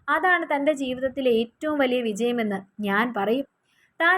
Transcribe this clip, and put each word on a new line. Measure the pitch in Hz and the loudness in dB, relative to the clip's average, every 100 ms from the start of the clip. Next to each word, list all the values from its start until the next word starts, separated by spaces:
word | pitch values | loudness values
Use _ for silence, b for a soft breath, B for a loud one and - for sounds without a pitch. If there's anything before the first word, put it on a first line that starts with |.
| - | -4
അതാണ് | 311 370 359 320 | 0 2 2 0
തൻ്റെ | 285 277 | 0 0
ജീവിതത്തിലെ | 277 269 254 262 262 254 | 0 -2 -4 -4 -2 2
ഏറ്റവും | 226 233 - 311 294 | 2 0 -4 -4 0
വലിയ | 262 254 | 0 0
വിജയമെന്ന് | 233 202 240 240 214 196 196 - | -2 -2 -2 0 -2 -4 -8 -8
ഞാൻ | 208 196 247 | -2 0 0
പറയും. | 220 202 254 277 _ _ _ _ - | 0 0 0 -4 _ _ _ _ -2
താൻ | 330 | 2